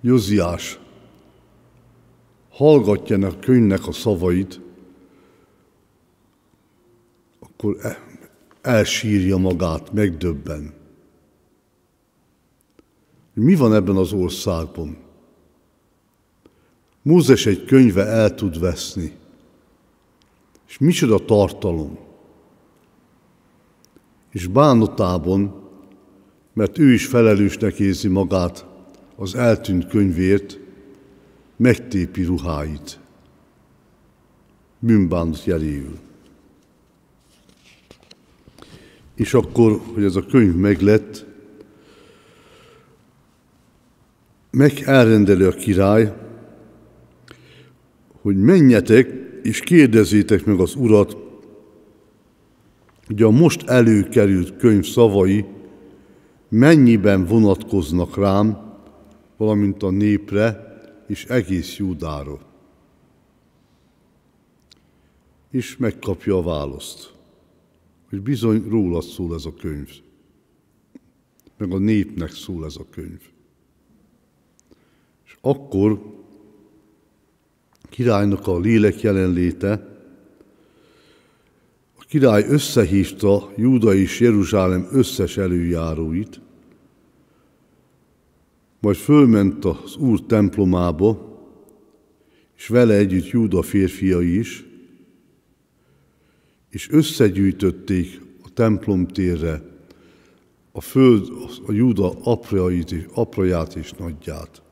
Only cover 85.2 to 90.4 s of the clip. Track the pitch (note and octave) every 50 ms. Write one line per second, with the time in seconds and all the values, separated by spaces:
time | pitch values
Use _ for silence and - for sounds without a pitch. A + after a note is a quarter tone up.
85.2 | F#2+ F2 - - G2 F#2 F2+ F2 E2+ E2+ E2+ E2 E2 E2 D#2+ D2+ E2 D#2 D#2+ F2+
86.2 | A2 - - - - _ _ _ _ _ _ _ _ _ _ _ _ _ _ _
87.2 | _ _ _ _ _ _ _ _ _ _ _ _ _ _ _ _ _ _ _ _
88.2 | _ _ _ _ _ _ _ _ _ _ _ _ - G#2 G2 - - - D3 D3+
89.2 | C#3+ A#2+ A2 G#2 G2 F#2+ F#2+ - - F#2+ - - - - - - B2 B2+ A2 F#2
90.2 | - - A2+ G#2+